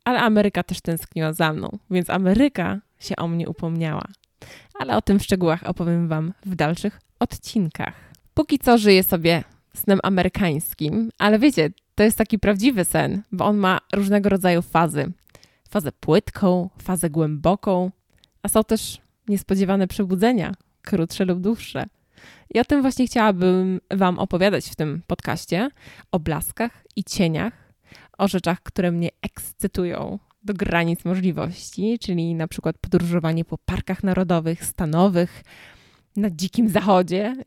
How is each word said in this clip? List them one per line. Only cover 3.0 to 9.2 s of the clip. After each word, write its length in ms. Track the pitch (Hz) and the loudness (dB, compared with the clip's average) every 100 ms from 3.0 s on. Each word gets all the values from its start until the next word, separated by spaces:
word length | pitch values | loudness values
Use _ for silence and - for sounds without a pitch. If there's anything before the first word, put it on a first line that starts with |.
| - - | -10 -6
o 120 | 170 | -4
mnie 200 | 170 165 | -4 -4
upomniała. 560 | 160 170 165 165 123 - - _ _ - - - | -6 -6 -4 -4 -4 -8 -16 _ _ -20 -20 -18
Ale 220 | 403 269 - | -10 -4 -2
o 60 | |
tym 160 | - 202 | 2 2
w 40 | |
szczegółach 400 | - 190 170 165 - | 2 0 2 0 -2
opowiem 420 | 180 170 170 170 | -4 0 0 0
wam 240 | 156 160 - 202 | -2 -4 -6 -6
w 80 | |
dalszych 460 | 180 151 170 208 - _ - | -2 0 0 -4 -8 _ -6
odcinkach. 760 | - - - 226 165 - - - - - _ | -6 -6 -6 -2 -2 -4 -10 -10 -20 -20 _
Póki 240 | - 302 285 | -4 0 0
co 200 | - 233 | 4 6
żyję 240 | 208 190 | 8 6
sobie 420 | - 175 | 6 2